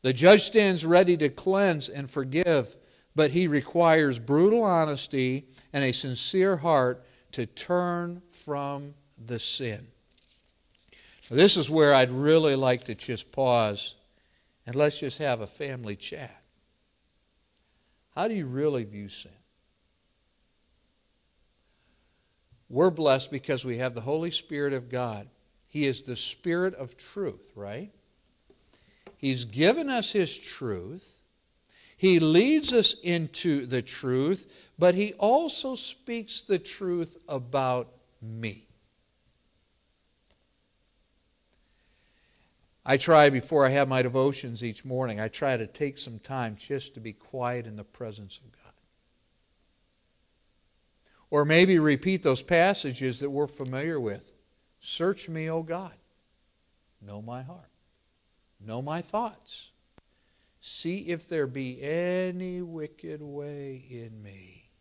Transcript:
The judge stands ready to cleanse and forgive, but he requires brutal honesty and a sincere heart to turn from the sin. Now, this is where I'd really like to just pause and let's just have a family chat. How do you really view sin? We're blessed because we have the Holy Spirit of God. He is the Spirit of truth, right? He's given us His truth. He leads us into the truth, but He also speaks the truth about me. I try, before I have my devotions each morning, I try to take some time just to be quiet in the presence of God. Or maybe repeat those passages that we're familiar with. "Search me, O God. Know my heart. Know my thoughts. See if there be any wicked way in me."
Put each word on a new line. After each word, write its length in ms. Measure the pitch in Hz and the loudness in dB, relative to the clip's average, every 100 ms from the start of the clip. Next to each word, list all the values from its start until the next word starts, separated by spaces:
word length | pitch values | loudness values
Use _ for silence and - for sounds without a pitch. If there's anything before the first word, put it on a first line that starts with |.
The 100 | 131 | 0
judge 300 | 131 170 208 | 6 10 10
stands 440 | - 220 202 180 160 | 8 4 4 2 4
ready 300 | 175 185 175 | 6 6 4
to 120 | 151 | 2
cleanse 580 | 131 - 196 202 156 135 | 0 0 2 2 2 -4
and 240 | 143 139 | -8 -8
forgive, 640 | - 131 147 175 151 113 - _ _ _ - | -6 -4 -2 2 2 0 -10 _ _ _ 0
but 160 | 151 | 2
he 160 | 156 180 | 4 2
requires 720 | 147 135 175 170 160 151 120 | 0 0 2 6 6 4 0
brutal 440 | 113 147 190 233 | 0 4 4 4
honesty 840 | 214 170 156 139 - 139 127 131 143 - _ | 2 2 0 -2 -4 -2 -2 -2 -8 -20 _
and 140 | 143 135 | -2 0
a 80 | |
sincere 640 | 123 139 123 - 190 190 180 | -2 -4 -4 -2 2 2 2
heart 480 | 165 151 127 123 - _ _ | 2 4 2 -2 -12 _ _
to 120 | - 117 | -8 -8
turn 760 | - - 180 175 175 175 175 - | -8 -2 -2 0 -4 -6 -10 -16
from 680 | - - 143 143 143 143 143 _ _ | -20 -8 -6 -6 -8 -12 -20 _ _
the 220 | 117 117 | -10 -6
sin. 520 | - - 127 104 131 _ _ _ _ _ _ _ _ _ _ - - - - | -4 -4 -4 -8 -14 _ _ _ _ _ _ _ _ _ _ -20 -20 -20 -4
Now, 80 | 120 | 6
this 200 | 196 196 | 6 6
is 120 | 135 | 2
where 240 | 156 147 | 4 8
I'd 180 | 135 127 | 8 6
really 440 | 127 147 160 156 135 | 2 4 6 6 2
like 300 | 131 123 - | 2 0 -2
to 100 | 107 | -12
just 360 | - 113 - | -8 -8 -8
pause 600 | - 131 120 110 101 - - _ _ _ _ _ _ - | -2 2 4 2 -2 -10 -12 _ _ _ _ _ _ -8
and 100 | 123 | 0
let's 240 | 147 - | 0 0
just 200 | 139 - | -8 -4
have 220 | 151 120 | -4 -4
a 60 | 104 | -6
family 480 | - 143 127 113 101 | -10 -10 -10 -10 -10
chat. 460 | - 151 127 - _ _ _ _ _ _ _ _ _ _ _ _ _ _ _ _ _ - | -12 -14 -18 -20 _ _ _ _ _ _ _ _ _ _ _ _ _ _ _ _ _ -4
How 120 | 208 | -2
do 60 | |
you 140 | 214 143 | -2 -4
really 360 | 127 147 135 | -2 0 0
view 260 | 107 104 101 | -6 -10 -14
sin? 220 | - - 90 _ _ _ _ _ _ _ _ _ _ _ _ _ _ _ _ _ _ _ _ _ _ _ _ _ _ _ _ _ _ _ _ _ | -14 -18 -20 _ _ _ _ _ _ _ _ _ _ _ _ _ _ _ _ _ _ _ _ _ _ _ _ _ _ _ _ _ _ _ _ _
We're 220 | 123 185 | 2 2
blessed 400 | 160 151 131 131 | 4 2 2 0
because 320 | 139 131 131 | -8 -4 -4
we 140 | 127 117 | -4 -4
have 160 | 127 | -4
the 80 | 120 | -6
Holy 300 | 113 156 170 | -4 -4 -2
Spirit 420 | - - 147 143 | -6 -6 -4 -2
of 160 | 135 123 | -4 -6
God. 400 | 123 123 107 101 _ _ _ _ | -6 -6 -8 -14 _ _ _ _
He 180 | 147 143 | -4 -2
is 160 | 131 | -4
the 120 | - 120 | -8 -8
Spirit 580 | - - 180 170 185 185 | -8 -8 -4 -2 -2 -4
of 220 | 127 - | -14 -14
truth, 540 | - - 180 95 - | -16 -8 -8 -8 -18
right? 400 | - 101 113 202 _ _ _ _ _ _ _ _ _ _ _ - _ | -14 -12 -12 -14 _ _ _ _ _ _ _ _ _ _ _ -20 _
He's 280 | 139 127 117 | -2 -2 -4
given 420 | 113 165 285 285 | 2 2 2 -2
us 220 | 247 202 | -4 -2
His 240 | 208 170 - | -2 -2 -4
truth. 840 | - - 127 95 90 170 - - _ _ _ _ _ _ - _ | -10 -10 -8 -6 -8 -16 -20 -20 _ _ _ _ _ _ -20 _
He 240 | 190 175 | 4 6
leads 540 | 160 165 247 311 285 | 6 6 6 2 4
us 200 | 247 196 | 2 2
into 760 | - 175 170 160 - 175 143 123 | 0 -2 -2 -2 -4 0 0 0
the 160 | 127 | -4
truth, 880 | 120 - 135 127 143 185 - - - - | -4 -8 -2 0 0 -2 -6 -20 -20 2
but 160 | 180 180 | 2 4
He 180 | 208 | -2
also 600 | - 208 262 330 - 269 254 | 0 2 2 2 -4 -6 -6
speaks 640 | - - - 233 220 - | -8 -10 -10 -10 -6 -10
the 160 | - 190 | -2 -2
truth 600 | 196 - 185 175 165 - - | -2 -8 -4 -4 -4 -10 -10
about 640 | 139 120 139 131 127 120 _ _ _ | -10 -4 -2 0 -2 -4 _ _ _
me. 460 | 113 113 113 98 _ _ _ _ _ _ _ _ _ _ _ _ _ _ _ _ _ _ _ _ _ _ _ _ _ _ _ _ _ _ _ _ _ _ _ _ _ _ _ _ _ _ - | -14 -8 -10 -10 _ _ _ _ _ _ _ _ _ _ _ _ _ _ _ _ _ _ _ _ _ _ _ _ _ _ _ _ _ _ _ _ _ _ _ _ _ _ _ _ _ _ 0
I 100 | 139 | 2
try, 320 | - 156 147 | 6 8 8
before 380 | 135 - 156 135 | 6 0 2 4
I 20 | |
have 180 | 139 135 | 2 2
my 140 | 131 | 2
devotions 640 | 127 127 135 135 131 113 | 0 2 0 0 -8 -8
each 220 | 117 104 131 | -8 -10 -8
morning, 340 | 127 127 104 | -4 -4 -4
I 80 | 110 | -6
try 300 | - 143 123 | -4 -2 -2
to 100 | 107 | -6
take 280 | - 143 135 | -6 -6 -6
some 200 | - 113 | -12 -14
time 380 | - 135 117 104 | -10 -6 -6 -8
just 400 | - 139 131 - | -8 -8 -8 -14
to 40 | |
be 140 | 110 | -16
quiet 540 | 101 _ 135 123 123 113 | -16 _ -6 -4 -6 -8
in 80 | 107 | -14
the 80 | |
presence 560 | 101 _ 117 104 98 - | -18 _ -14 -14 -18 -20
of 120 | 123 | -20
God. 220 | _ - _ _ _ _ _ _ _ _ _ _ _ _ _ _ _ _ _ _ _ _ _ _ _ _ _ _ | _ -20 _ _ _ _ _ _ _ _ _ _ _ _ _ _ _ _ _ _ _ _ _ _ _ _ _ _
Or 160 | 147 147 | 0 6
maybe 320 | 160 185 180 | 6 8 6
repeat 460 | 151 135 185 190 | 6 2 0 0
those 180 | 151 127 | 2 0
passages 800 | - 170 180 196 143 120 131 120 | 2 4 4 2 -4 -4 -4 -4
that 100 | 139 | -6
we're 160 | 139 147 | -2 -4
familiar 540 | - 131 131 151 156 | -4 -8 -6 -6 -4
with. 340 | 117 98 - _ _ _ _ _ | -6 -8 -14 _ _ _ _ _
"Search 500 | - - 170 190 - | -10 -4 -2 -2 -6
me, 180 | 160 160 | -8 -4
O 140 | 165 | -6
God. 340 | 165 170 185 - _ _ _ _ _ _ _ _ _ _ | -6 -8 -10 -18 _ _ _ _ _ _ _ _ _ _
Know 220 | 101 104 | -16 -14
my 220 | 110 123 | -12 -12
heart. 260 | 131 175 - _ _ _ _ _ _ _ _ _ | -14 -18 -20 _ _ _ _ _ _ _ _ _
Know 220 | 107 113 | -12 -10
my 220 | 139 160 | -8 -8
thoughts. 640 | 170 208 233 - - - - _ _ - _ _ _ _ _ _ | -6 -6 -6 -10 -20 -20 -20 _ _ -20 _ _ _ _ _ _
See 500 | - - 170 185 170 | -14 -8 -6 -6 -6
if 200 | 170 - | -8 -6
there 160 | 165 139 | -4 -4
be 380 | 131 131 127 | -4 -10 -10
any 800 | 139 160 180 180 185 180 185 180 | -6 -4 -2 -2 -4 -6 -10 -10
wicked 580 | 175 165 151 - 170 151 | -10 -10 -12 -14 -14 -14
way 640 | 147 143 147 143 139 131 131 | -12 -12 -12 -12 -14 -14 -16
in 360 | 123 117 110 | -16 -16 -16
me." 480 | 104 98 92 92 _ _ | -20 -20 -20 -20 _ _